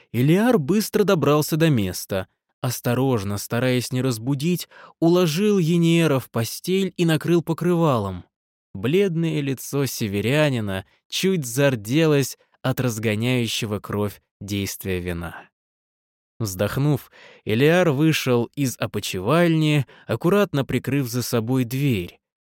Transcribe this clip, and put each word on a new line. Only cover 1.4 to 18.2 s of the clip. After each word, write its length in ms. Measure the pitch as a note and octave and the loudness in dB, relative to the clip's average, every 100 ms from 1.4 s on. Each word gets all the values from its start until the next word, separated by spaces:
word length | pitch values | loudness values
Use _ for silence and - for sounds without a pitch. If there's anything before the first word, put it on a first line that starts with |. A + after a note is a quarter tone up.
| D3 D#3+ | 2 2
до 120 | E3 | 2
места. 580 | C3 F#2+ F2 - G2 F2+ _ _ _ | 2 0 -4 -6 -6 -6 _ _ _
Осторожно, 760 | C3 - B2+ A#2+ C3+ A#2+ G2 G2+ | -6 -4 -2 0 2 0 -2 -6
стараясь 540 | - A#2 B2+ B2+ A#2 | -4 -2 0 0 -2
не 100 | B2+ | -2
разбудить, 680 | C3 A2 A#2 C#3 D#3 F3 - - - - | -2 -2 -2 -2 0 -2 -4 -18 -20 0
уложил 600 | E3 F3 F3 D3+ G#3+ G3+ | 4 4 4 2 2 2
Яниера 600 | D#3+ F3 E3 E3+ D#3+ C3+ | 2 4 4 4 4 2
в 100 | - | -2
постель 640 | - A#2 - - F#3+ F#3+ - | -4 -4 -6 -4 -2 -2 0
и 80 | E3+ | 2
накрыл 360 | D#3 - E3+ | 2 2 0
покрывалом. 840 | D#3+ D#3+ F3+ F3 E3 B2 G2 F2+ - _ _ _ _ | 0 -2 0 2 2 2 0 -6 -12 _ _ _ _
Бледное 680 | G2 A2 F3 G3+ D#3+ E3 D#3 | -6 0 2 2 0 -2 -2
лицо 460 | C#3 C3 - C#3 C3+ | -2 -4 -4 -4 -2
северянина 1000 | - A2+ G2+ G#2+ C#3+ D3+ B2 G#2 F#2+ - _ _ | -2 -4 -2 0 2 2 0 -4 -6 -8 _ _
чуть 380 | - F#3+ F#3 B2+ | -4 0 0 -2
зарделось 920 | A#2 C#3+ B2+ G2+ C#3+ D#3+ C#3+ C3 - _ _ | 0 2 0 -2 0 2 2 0 -6 _ _
от 180 | C3 B2+ | -6 -2
разгоняющего 1000 | B2+ A2 A2 G#2 A#2 B2+ A#2 - A2+ G#2 | -2 -2 -2 -2 0 0 -2 -4 -4 -6
кровь 420 | - G#2 G#2 - _ - | -6 -4 -4 -6 _ -16
действия 580 | G2+ G2+ G2 - F#2+ F#2 | -6 -4 -4 -6 -6 -4
вина. 500 | F2+ E2+ E2+ - - _ _ _ _ _ _ _ _ - | -4 -6 -8 -12 -20 _ _ _ _ _ _ _ _ -10
Вздохнув, 720 | A2 F#2 G2+ - D3 C#3+ - - - - - | -8 -4 -4 0 0 0 -4 -20 -20 -14 -4
Элиар 460 | A2 C#3+ F3 E3+ | 2 4 4 2
вышел 580 | C3+ D#3+ D3+ | 2 2 2